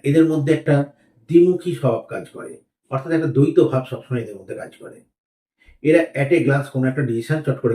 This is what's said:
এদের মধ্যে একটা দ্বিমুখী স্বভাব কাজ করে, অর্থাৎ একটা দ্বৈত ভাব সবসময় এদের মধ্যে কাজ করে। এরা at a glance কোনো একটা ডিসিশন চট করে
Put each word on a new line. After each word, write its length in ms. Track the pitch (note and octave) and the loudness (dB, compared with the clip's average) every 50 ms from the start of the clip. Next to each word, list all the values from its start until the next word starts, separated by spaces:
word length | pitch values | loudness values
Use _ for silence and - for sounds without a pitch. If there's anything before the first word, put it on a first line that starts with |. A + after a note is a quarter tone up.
| - C#3+ | -2 2
এদের 160 | C#3+ D#3+ D#3+ D#3+ | 4 4 4 4
মধ্যে 200 | D#3 D3+ C#3 D#3 D#3 D3 | 2 0 0 0 0 0
একটা 160 | - D#3 C#3+ C#3 C#3+ - - _ _ _ _ _ _ - | 2 2 2 2 0 -2 -8 _ _ _ _ _ _ 2
দ্বিমুখী 420 | D#3+ E3+ F3 F3+ F3 - - F3+ D3 - | 4 6 6 4 2 0 -2 -6 -4 -2
স্বভাব 220 | C#3 B2 A2+ - - - | 0 0 -2 -2 -6 -10
কাজ 120 | - - - - - | -12 -12 -12 -14 -16
করে, 180 | - - D#2+ - - _ _ _ _ _ - | -16 -16 -16 -18 -20 _ _ _ _ _ -8
অর্থাৎ 200 | C3+ C3 C#3 E3 E3 | -8 -8 -4 -2 -2
একটা 140 | D#3+ D#3+ C#3 A2 | -2 -2 0 2
দ্বৈত 220 | C3+ D3 - - F3 D3 - | 2 2 4 4 4 2 2
ভাব 120 | C3 C3 C3 - | 2 -2 -4 -6
সবসময় 320 | B2+ - - - B2+ A#2+ | -10 -12 -8 -6 -6 -6
এদের 140 | G#2+ G#2 G2+ F#2+ | -6 -8 -12 -16
মধ্যে 180 | F#2 F#2+ - G#2+ | -16 -14 -14 -14
কাজ 120 | - - - - | -14 -16 -18 -20
করে। 160 | - - - - _ _ _ _ _ _ _ _ _ _ _ _ _ _ _ _ - | -20 -20 -20 -20 _ _ _ _ _ _ _ _ _ _ _ _ _ _ _ _ 2
এরা 160 | D3 E3 E3 D#3+ - - C#3 | 2 4 4 2 0 -2 -4
at 80 | C#3 - F3 | -2 0 0
a 20 | E3 A#2 | 2 2
glance 240 | C3+ C#3 C#3 C3+ - - | 2 0 -2 -2 -4 -4
কোনো 100 | C3 C3 C3 | -2 -2 -2
একটা 120 | C3 C#3+ C3 A#2 | -2 -2 -4 -2
ডিসিশন 300 | A2+ A#2 A#2 - D#3 D#3 D3+ | -4 -4 -4 -4 -4 -4 -2
চট 120 | C#3 - - | -4 -4 -2
করে 120 | - A#2 | -2 -2